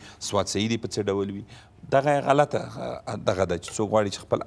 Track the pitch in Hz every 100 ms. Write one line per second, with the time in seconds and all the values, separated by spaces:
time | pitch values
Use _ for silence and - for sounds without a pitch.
0 | - - - 101 92 98 110 113 - -
1 | 101 98 98 98 - - - - - 135
2 | 139 143 131 139 147 120 113 110 120 120
3 | - 110 - 92 92 87 - - 104 110
4 | 104 - - 107